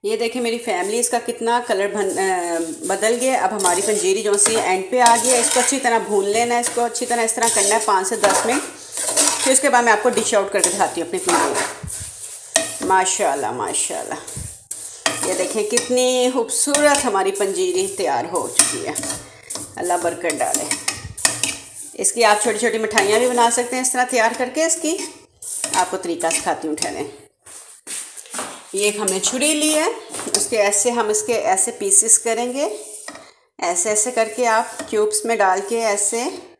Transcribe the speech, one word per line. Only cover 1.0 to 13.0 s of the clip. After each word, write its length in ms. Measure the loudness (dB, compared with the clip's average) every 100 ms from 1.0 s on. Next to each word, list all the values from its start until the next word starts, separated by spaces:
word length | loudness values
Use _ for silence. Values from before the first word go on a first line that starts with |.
| 0 0
कितना 400 | -2 -4 0 0
color 280 | 0 0 0
बन, 200 | 0 -2
अ, 500 | 0 0 0 0 -2 -4 -6 -4
बदल 280 | 0 2
गया। 260 | 2 2 2
अब 120 | 0
हमारी 300 | 2 2 2
पंजीरी 400 | 0 0 2 2
जो 140 | 2 4
सी 160 | 4
एंड 360 | 2 2 0 0
पे 100 | 4
आ 160 | 6 6
गई 120 | 4
है, 120 | 4
इसको 200 | 4 2
अच्छी 180 | 2 2
तरह 200 | 2 2
भून 260 | 2 0
लेना 300 | 2 2 2
है, 60 | 0
इसको 200 | 0 0
अच्छी 260 | 0 -2 -2
तरह 160 | 0
इस 120 | 0 2
तरह 120 | 2
करना 260 | 2 2
है 100 | 2
पाँच 220 | 4 2 2
से 100 | 2
दस 260 | 4 4 2
मिनट। 160 | -2 -4 -12 -12 -6 -2 2 2 2
फिर 80 | 2
उसके 160 | 4 6
बाद 160 | 4
मैं 80 | 6
आपको 160 | 4 4
dish 260 | 2 2
out 180 | 2 2
करके 180 | 0 0
दिखाती 300 | 2 0 0
हूँ 80 | -4
अपनी 120 | -2
पंजीरी। 1700 | 0 2 2 -2 -4 -8 -10 -10 -10 -12 -14 -14 -2 0 0 -4 2
माशाल्लाह, 680 | 2